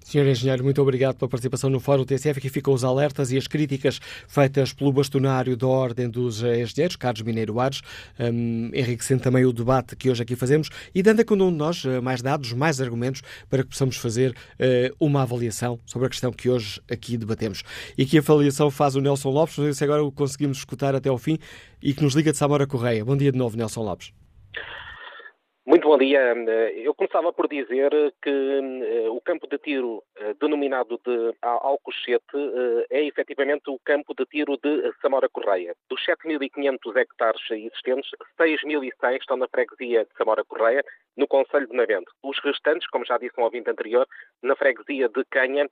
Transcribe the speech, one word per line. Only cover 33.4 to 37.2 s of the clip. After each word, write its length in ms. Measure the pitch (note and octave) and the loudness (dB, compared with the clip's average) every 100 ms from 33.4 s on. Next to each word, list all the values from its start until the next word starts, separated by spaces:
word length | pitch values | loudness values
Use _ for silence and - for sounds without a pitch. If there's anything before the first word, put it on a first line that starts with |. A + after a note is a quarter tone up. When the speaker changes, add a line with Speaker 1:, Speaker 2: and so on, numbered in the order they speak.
| C#3 C#3+ - | 0 -2 -4
Speaker 2:
o 80 | C3+ | -6
campo 300 | - D3 - | 0 0 -2
de 140 | - C3 | -6 -4
tiro 320 | D3 D3 C#3 | -4 -4 -2
de 300 | D3 D3+ A#2 - | -2 0 -2 -2
Samora 260 | C#3+ C3+ B2+ | 0 2 0
Correia. 480 | - G2+ F#2 E2+ - - | -2 -2 -2 -2 -12 -10
Dos 160 | - - | -4 -2
sete 220 | E3 D#3+ | -2 -2
mil 140 | D3+ | -4
e 80 | C3+ | -4
quinhentos 440 | D3 C#3 B2+ A#2 A2+ | -2 -2 -2 -2 -2
hectares 460 | A2+ - | -2 0